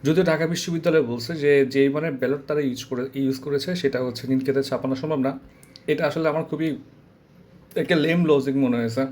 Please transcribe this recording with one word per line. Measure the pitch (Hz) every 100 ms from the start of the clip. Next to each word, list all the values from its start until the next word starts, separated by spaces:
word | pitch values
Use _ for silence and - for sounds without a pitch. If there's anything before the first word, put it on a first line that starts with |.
যদিও | 139 160
ঢাকা | 165 156 160
বিশ্ববিদ্যালয় | 170 - 165 170 160
বলছে | 120 120 117 165
যে | 143 143 131
যেই | 135 139
মানে | 147 160
ব্যালট | 131 127 143 -
তারা | 151
ইউজ | 139 123
করে, | - 123 127
ইউজ | 135 135 131
করেছে | 147 143 156
সেটা | 180 135 127
হচ্ছে | 127 117 127
নীলক্ষেতে | 131 135 135
ছাপানো | 135 127 131
সম্ভব | 131 - 151
না। | 131 - - - - - -
এটা | 151 156
আসলে | - 160
আমার | 151
খুবই | 160 151 160 135 - - - _ _ - - - -
একটা | - 151 170
লেম | 151 170
লজিক | 165 143 131 139
মনে | 127 120
হয়েছে | 117 117 135